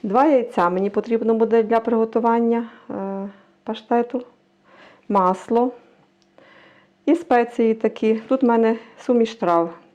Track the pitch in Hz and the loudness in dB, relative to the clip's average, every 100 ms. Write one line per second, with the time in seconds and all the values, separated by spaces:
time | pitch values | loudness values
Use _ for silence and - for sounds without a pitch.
0 | 214 220 294 269 240 - 175 180 196 208 | 0 2 4 2 0 -2 0 0 -2 -4
1 | 214 226 226 226 226 226 214 226 226 226 | -2 -2 0 0 2 2 2 0 0 -2
2 | 226 226 233 233 233 233 226 - - 208 | 0 0 0 2 0 0 -4 -16 -14 -10
3 | 196 196 202 - _ _ - 220 - 240 | -8 -8 -10 -14 _ _ -12 -12 -2 -2
4 | 240 254 - _ _ _ _ - - _ | 0 -6 -10 _ _ _ _ -20 -20 _
5 | _ 202 185 185 - 233 247 - _ _ | _ 2 2 0 -2 0 0 -4 _ _
6 | _ _ _ _ - - - _ _ _ | _ _ _ _ -20 -20 -20 _ _ _
7 | - 330 - 247 233 - 226 220 220 220 | -2 -2 2 0 0 0 0 0 -4 -2
8 | 220 220 226 262 247 226 226 226 - - | -2 -2 -2 0 2 2 2 -2 -8 -14
9 | - 240 226 - 185 170 170 170 _ | -2 0 0 -2 0 0 0 -8 _